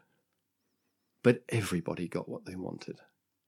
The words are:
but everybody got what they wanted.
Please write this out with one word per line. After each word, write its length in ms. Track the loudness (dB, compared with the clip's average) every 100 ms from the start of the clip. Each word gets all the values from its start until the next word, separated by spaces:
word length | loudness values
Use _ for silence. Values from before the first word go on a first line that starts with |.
| _ _ _ _ _ _ _ _ _ _ _ _
but 200 | 6 6 2
everybody 600 | -2 0 0 -2 -4 -4
got 180 | -4 -6
what 180 | -10
they 100 | -10
wanted. 440 | -8 -8 -8 -12 -14 -18 _ _ _